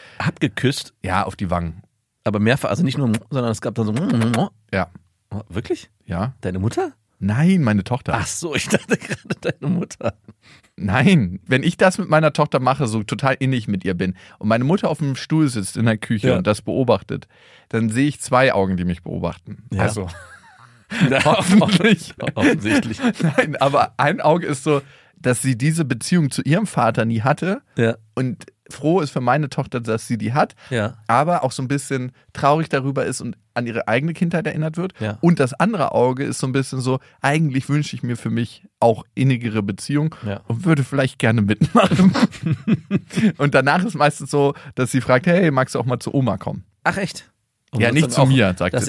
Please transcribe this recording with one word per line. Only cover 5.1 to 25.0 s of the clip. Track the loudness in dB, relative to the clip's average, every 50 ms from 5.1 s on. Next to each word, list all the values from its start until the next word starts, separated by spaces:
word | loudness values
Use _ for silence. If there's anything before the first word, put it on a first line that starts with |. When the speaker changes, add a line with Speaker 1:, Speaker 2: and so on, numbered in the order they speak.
| _ _ _ -14
Speaker 1:
Oh, | -14 -14 -12 -10
wirklich? | -8 -8 -6 -6 -6 -8 -8 -14 _ _ _
Speaker 2:
Ja. | -8 -6 -4 -4 -6 -6 _
Speaker 1:
Deine | -8 -6 -4 -2
Mutter? | -2 -2 -2 -2 -6 -6 -6 _ _ _ _ -6
Speaker 2:
Nein, | -2 -2 0 2 4 4 4 4 2
meine | 2 2 0 0
Tochter. | -2 -4 -6 -4 -2 -2
Speaker 1:
Ach | -2 -2
so, | -4 -6 -8 -6 -4 -4
ich | -4 -2 0
dachte | -2 -2 0 0 -4 -4
gerade | -4 -6 -10 -10 -8 -10 -10 -8 -6 -6 -6 -4
deine | -4 -4 -4
Mutter. | -4 -4 -8 -8 -6 -6 -6 -6 _ _ -20 -20 _ _ _ -20 -20 _ _ _
Speaker 2:
Nein, | -6 -4 0 2 4 6 6 6 6 4 2 -2 -6 _
wenn | 0 0 2 2
ich | 0 0 4
das | 2 2 2
mit | 2 -2 2
meiner | 2 4 4 2 2
Tochter | 0 -2 0 0 0
mache, | 0 0 0 0 -2
so | -2 -2 -4 -4
total | -4 -4 -2 0 0 0 0
innig | 0 -2 -2 -2 -2 -4
mit | -4 -4 -2
ihr | -2 -2
bin | -2 -2 -4 -4 -6 -10 -20 -16 -6
und | -2 0
meine | 0 0 2
Mutter | 0 0 0 0 -2
auf | -2 -2
dem | -4 -4 -4
Stuhl | -6 -4 -2 0 2 2 2
sitzt | 0 -2 -6 -6 -4 -2
in | 0
der | 0 0
Küche | 0 -2 -4 -4 -2 0 0
Speaker 1:
Ja. | 0
Speaker 2:
und | 2 2
das | 0 -2 -2
beobachtet, | -2 -4 -2 0 2 2 2 0 0 -6 -10 -10 -10 _ _ _ _ _ -20 -20 _ _
dann | -4 -2 -2 0
sehe | 0 0 0 0
ich | -2 -4
zwei | -4 0 2 4 4 4 2
Augen, | 2 0 0 0
die | -2 -2
mich | -2 -4 -4 -6
beobachten. | -10 -8 -6 -6 -6 -6 -8 -14 -18 -18 -18 -14 -8 -2
Speaker 1:
Ja. | 0 0
Speaker 2:
Also | 0 0 -2 -6 -8 -10
Speaker 1:
<laughs> | -14 -18 -20 -20 -20 _ -20 -20 _ -20 -20 _ _ _ -10 -4 0 2 2
Ja, | 2 4 4
Speaker 2:
hoffentlich. | 4 4 4 4 6 6 6 6 6 4 4 4 4 4 2 0 -6 -12 -8 -8 -6 -2
Speaker 1:
offensichtlich. | 2 2 2 2 2 0 0 0 0 0 -2 -4 -4 -2 -2 -2
Speaker 2:
<laughs> | 0 -2
Nein, | -2 0 0 0 -2 0
aber | 0 0 2 2 2 0 0 0
ein | 0 0 0 0 2
Auge | 2 2 2 2 2
ist | -2 -4 -4 0
so, | 0 0 0 -2 -6 -18 -20